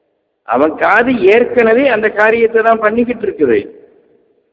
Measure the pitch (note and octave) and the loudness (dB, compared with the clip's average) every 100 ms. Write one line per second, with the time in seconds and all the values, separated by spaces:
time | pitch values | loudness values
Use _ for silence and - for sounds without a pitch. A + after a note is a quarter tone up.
0 | _ _ _ _ - A#2 D#4+ - E3 G#3 | _ _ _ _ -6 -2 -2 -2 0 2
1 | B3 B3 F#3 A3+ A#3+ B3 A3 A3+ C#4 A3 | 0 0 2 2 0 0 2 2 0 0
2 | G#3+ G#3 G#3+ A#3 A3+ A3+ A3+ A3 G#3+ A3+ | -2 0 0 2 0 0 0 0 0 -2
3 | A#3+ A#3+ F#3+ - C#3 G#2+ - - - _ | -2 -4 -6 -2 0 0 -4 -14 -20 _
4 | _ _ _ _ _ | _ _ _ _ _